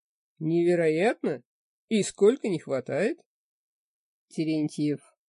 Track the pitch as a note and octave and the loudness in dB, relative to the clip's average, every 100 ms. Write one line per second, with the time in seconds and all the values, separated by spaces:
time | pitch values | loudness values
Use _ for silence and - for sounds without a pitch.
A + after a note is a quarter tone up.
0 | _ _ _ - D#3+ E3+ F3 F3 D#3+ D#3 | _ _ _ -8 -2 2 2 2 2 2
1 | A3 - G#3+ B2 - _ _ _ - A3 | 0 0 -4 -6 -10 _ _ _ -2 -2
2 | F3+ - G3+ C#4 A3+ E3 - C3 - C3+ | -2 2 2 4 -2 -4 -4 -6 -4 -2
3 | A3+ F4 _ _ _ _ _ _ _ _ | -2 -4 _ _ _ _ _ _ _ _
4 | _ _ _ - D#3+ D#3 D3+ - D3 C#3 | _ _ _ -6 -2 -2 -2 -2 -4 -4
5 | _ _ | _ _